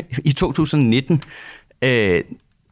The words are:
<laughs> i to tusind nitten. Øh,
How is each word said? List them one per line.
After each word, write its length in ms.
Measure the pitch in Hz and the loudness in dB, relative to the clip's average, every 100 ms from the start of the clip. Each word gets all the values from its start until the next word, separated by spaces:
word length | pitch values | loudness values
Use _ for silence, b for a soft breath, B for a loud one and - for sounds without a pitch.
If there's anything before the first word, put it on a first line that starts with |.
<laughs> 240 | - 120 | -4 -4
i 80 | 156 | -2
to 200 | 131 123 | 0 0
tusind 360 | - 156 151 123 | -2 0 2 2
nitten. 340 | 117 135 160 B B B B B - | 2 0 -2 B B B B B -4
Øh, 400 | 131 120 101 87 - - _ _ _ | 0 2 2 2 -2 -12 _ _ _